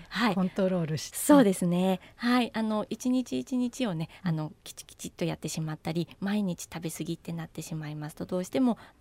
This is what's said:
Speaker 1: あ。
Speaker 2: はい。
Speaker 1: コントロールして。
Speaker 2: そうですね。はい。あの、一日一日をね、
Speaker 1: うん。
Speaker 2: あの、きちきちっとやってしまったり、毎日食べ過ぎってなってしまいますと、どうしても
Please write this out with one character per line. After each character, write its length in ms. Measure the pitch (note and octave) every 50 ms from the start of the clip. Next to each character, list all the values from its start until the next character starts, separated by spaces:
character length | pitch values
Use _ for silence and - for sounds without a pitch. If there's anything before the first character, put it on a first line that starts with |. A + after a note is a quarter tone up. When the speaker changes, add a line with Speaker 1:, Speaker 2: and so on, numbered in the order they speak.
| E3 -
Speaker 1:
あ。 60 | -
Speaker 2:
は 160 | F#3 A#3 A#3
い。 40 | F3
Speaker 1:
コ 80 | F#3+ F#3
ン 60 | F#3
ト 220 | - - F#3+ F#3
ロ 100 | F#3 F3+
ー 60 | E3
ル 100 | D3 D#3
し 140 | - - -
て。 80 | - -
Speaker 2:
そ 180 | - - D4 C#4+
う 40 | B3
で 80 | G3 F#3
す 140 | - F#3
ね。 340 | F3 F3 F3 F#3 F#3+ F#3 F#3 - - -
は 260 | - A#3 A#3+ B3 B3+
い。 100 | A#3+ - -
あ 80 | A3 A3
の、 240 | A3 G#3+ G#3+ G#3 -
一 220 | - - - B3+
日 280 | B3+ B3+ B3 - B3+ B3+
一 200 | B3 - C4 B3
日 280 | B3 A#3+ - - B3+
を 80 | G#3+ E3+
ね、 140 | D#3+ E3 - - - -
Speaker 1:
う 40 | F3+
ん。 20 |
Speaker 2:
あ 20 | D#3+
の、 200 | D#3 D#3 D3+ - _ -
き 80 | - -
ち 140 | - -
き 80 | - -
ち 140 | - - -
っ 40 | _
と 120 | - F3+
や 80 | E3 D#3
っ 40 | -
て 120 | - D#3
し 100 | - -
ま 140 | D#3+ D#3 D#3
っ 20 |
た 160 | - - E3 D#3+
り、 160 | F3 E3 - - -
毎 220 | F#3+ G3+ G3+ G#3+ G#3
日 200 | F#3 E3+ - -
食 220 | - - E3+ E3+
べ 60 | D#3+
過 140 | - - E3
ぎ 100 | E3 E3+
っ 20 | -
て 160 | - - E3+
な 100 | E3 D#3+
っ 40 | -
て 100 | - -
し 140 | D#3+ - D#3+
ま 160 | D#3+ D#3 D3+
い 40 | D3+
ま 140 | D3+ D3+ D3+
す 80 | -
と、 80 | - E3+
ど 140 | - F#3 F3+
う 60 | F#3
し 40 | -
て 100 | - C4+
も 200 | C4 B3 G#3 - - - - _